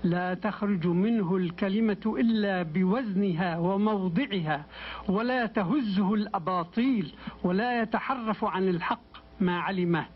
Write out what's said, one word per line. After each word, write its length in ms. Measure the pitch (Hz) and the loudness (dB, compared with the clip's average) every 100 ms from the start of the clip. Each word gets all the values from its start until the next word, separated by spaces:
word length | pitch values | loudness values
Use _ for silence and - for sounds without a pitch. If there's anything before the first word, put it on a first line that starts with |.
لا 300 | 180 175 180 | 2 0 0
تخرج 520 | 180 208 - 208 196 170 | -2 -4 -2 0 0 2
منه 500 | 175 208 233 175 190 | 2 2 2 2 0
الكلمة 760 | 175 175 202 202 226 202 220 220 | 0 0 0 2 2 2 -2 2
إلا 440 | 233 220 202 185 | 2 2 2 0
بوزنها 960 | 165 156 185 226 240 190 202 156 185 165 | 0 2 2 2 0 0 0 0 0 0
وموضعها، 1040 | 175 196 214 208 185 170 277 202 156 147 151 - - - - | 0 2 2 2 0 0 -2 -2 -2 -2 -4 -14 -12 -8 -2
ولا 380 | 196 240 254 226 | 0 2 0 0
تهزه 680 | 226 185 294 226 190 190 | 0 0 0 2 2 2
الأباطيل، 1000 | 214 208 196 165 185 170 220 254 240 151 - - - | 2 0 -2 -2 -2 -2 0 2 0 -2 -8 -14 -4
ولا 380 | 180 190 240 240 | 0 0 0 0
يتحرف 640 | 226 220 - 269 220 202 | 0 -2 -2 -4 -2 -2
عن 240 | 214 175 190 | -2 0 0
الحق 320 | 175 - - - - - - | 0 -2 -6 -6 -20 -20 -2
ما 200 | 180 175 | 0 0
علمه. 460 | 160 190 175 165 - | -2 0 2 0 -2